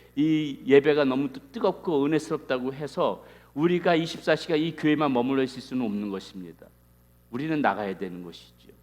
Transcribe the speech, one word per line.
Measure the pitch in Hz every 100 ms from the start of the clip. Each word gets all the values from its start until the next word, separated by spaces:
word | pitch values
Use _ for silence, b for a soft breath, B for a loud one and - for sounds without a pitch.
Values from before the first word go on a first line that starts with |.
| B 139
이 | 156 156 151 135 120
예배가 | 139 143 147 135
너무 | 127 139
뜨-, | - -
뜨겁고 | 226 208 185 - 143 143
은혜스럽다고 | 156 147 156 - 131 127
해서 | 135 143 - 135 95 B B B
우리가 | 139 170 175 180 165
이십사 | 165 - - 156
시간 | - 156
이 | 165 160
교회만 | 156 151 147
머물러 | 123 123 135
있을 | 127 127
수는 | - 127 117
없는 | 101 104
것입니다. | 95 - 95 87 80 - _ _ _ _ _ _
우리는 | 120 156 156
나가야 | 113 98 101 90
되는 | 92 87
것이죠. | 87 - - - - -